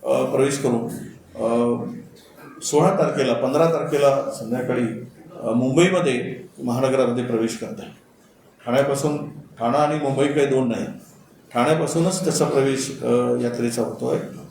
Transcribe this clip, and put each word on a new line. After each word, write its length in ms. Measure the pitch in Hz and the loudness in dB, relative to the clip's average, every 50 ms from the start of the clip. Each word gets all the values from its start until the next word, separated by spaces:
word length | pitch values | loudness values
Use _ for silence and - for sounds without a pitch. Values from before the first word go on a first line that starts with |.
| - | 0
अ, 180 | 135 135 127 131 | 0 0 0 0
प्रवेश 340 | 131 135 135 135 139 - | 0 2 2 2 2 0
करून, 280 | - 131 123 117 113 113 - - - - - - - - - - | 0 0 0 0 0 -2 -6 -8 -10 -12 -14 -18 -20 -20 -18 -8
अ, 480 | 117 113 113 117 120 120 120 120 120 - - - - - - - - - - - - - - - - - | -4 -2 0 2 2 2 0 0 -2 -4 -8 -10 -12 -14 -18 -20 -20 -20 -20 -20 -20 -20 -20 -20 -12 -8
सोळा 260 | - 147 147 165 190 | 0 2 4 4 4
तारखेला, 440 | 190 - 156 135 - 151 135 123 117 | 4 2 0 0 0 0 0 0 0
पंधरा 320 | - 131 131 135 151 165 | 0 0 0 2 2 2
तारखेला 680 | 165 165 147 - - 156 143 143 139 135 139 139 - | 4 2 0 -2 -2 0 4 4 4 4 2 -2 -4
संध्याकाळी, 760 | - - 117 110 120 127 - 123 123 123 123 107 - - - - - - - - - - | -8 -8 -6 -4 -4 -4 -2 -2 -2 0 0 -2 -4 -8 -12 -14 -18 -20 -20 -20 -16 -8
अ, 100 | - 113 | -6 -2
मुंबईमध्ये 880 | 113 120 127 131 131 156 180 190 190 180 156 143 123 120 120 123 - - - - - - 135 | 0 0 2 2 4 4 4 4 4 2 2 2 0 -2 -4 -6 -10 -12 -14 -18 -14 -8 -6
महानगरामध्ये 600 | 123 120 127 135 131 131 131 127 120 120 127 117 | -4 -2 0 2 2 4 2 2 2 2 -2 -2
प्रवेश 340 | 113 117 110 113 113 - | 0 0 0 0 -2 -4
करत 220 | - 113 104 107 104 | -6 -10 -10 -10 -12
आहे. 100 | 98 - - - _ _ _ _ _ _ _ _ _ - _ _ - | -14 -16 -18 -20 _ _ _ _ _ _ _ _ _ -20 _ _ -6
ठाण्यापासून, 640 | 120 120 135 139 139 139 135 - 147 147 - - - | 0 2 2 2 2 0 0 -2 -2 -2 -4 -6 -10
ठाणा 480 | - - - - - - 113 117 131 | -12 -16 -20 -20 -8 -4 -2 0 2
आणि 220 | 147 151 147 151 151 | 2 2 2 0 0
मुंबई 280 | 143 139 131 131 143 | -2 -2 0 2 0
काही 180 | 143 147 151 139 | 2 4 2 2
दोन 240 | 135 131 131 131 120 | 4 2 2 2 0
नाही, 160 | 110 101 - - - - - - - - - _ - - _ - - | -2 -2 -4 -8 -10 -14 -18 -20 -20 -20 -20 _ -20 -20 _ -6 0
ठाण्यापासूनच 680 | 120 123 147 160 160 160 139 - 165 165 175 147 - - | 0 2 2 2 2 0 -2 0 2 2 2 0 0 -2
त्याचा 220 | 160 - - 151 | -2 2 2 0
प्रवेश, 460 | - 143 139 135 135 135 131 - - - - | 2 2 2 2 2 0 -2 -4 -6 -8 -6
अ, 40 | - 120 120 123 123 120 123 120 123 | -2 2 2 2 2 2 0 0 0
यात्रेचा 380 | 117 117 - 120 120 117 120 | -2 -2 -2 -4 -2 -2 -2
होतो 280 | 113 104 - - 123 127 | -4 -4 -4 -6 -2 -2
आहे. 120 | 147 - - - - - - - | -2 -2 -4 -6 -12 -16 -18 -18